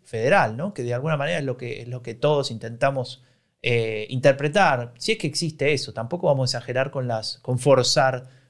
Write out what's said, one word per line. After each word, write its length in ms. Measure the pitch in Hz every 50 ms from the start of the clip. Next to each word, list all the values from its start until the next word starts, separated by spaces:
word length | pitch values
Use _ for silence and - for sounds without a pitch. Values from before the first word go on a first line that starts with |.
| _
federal, 540 | - - 110 113 135 196 196 143 110 110 123
¿no? 160 | 165 208 -
Que 80 | - 120
de 100 | 120 120
alguna 240 | 123 135 160 156
manera 220 | 139 139 151 175 165
es 60 | 139
lo 120 | 135 123
que, 240 | 127 123 120 - -
es 80 | 120 123
lo 140 | 123 123 123
que 120 | 117 110
todos 360 | - - 147 151 143 131 -
intentamos, 760 | 120 107 - 117 117 117 143 139 139 131 123 - - - _ _ _ _ _ _ _ _ -
eh, 440 | - 120 117 113 110 110 107 110 -
interpretar, 840 | 131 127 - 143 135 135 143 151 143 202 190 165 135 120 120 120 - -
si 140 | - - 220
es 60 | 220
que 80 | -
existe 460 | - - - 170 160 156 - 139 147 151
eso. 220 | 131 - - -
Tampoco 320 | 113 113 120 180 175 185
vamos 280 | 165 139 135 127 123 -
a 40 | 120
exagerar 320 | - - 123 127 135 -
con 180 | - 139 127 120
las, 300 | 117 110 110 - - -
con 200 | - - 127 123
forzar, 720 | - 147 135 123 123 - - 156 135 131 127 123 127 - - _ _ _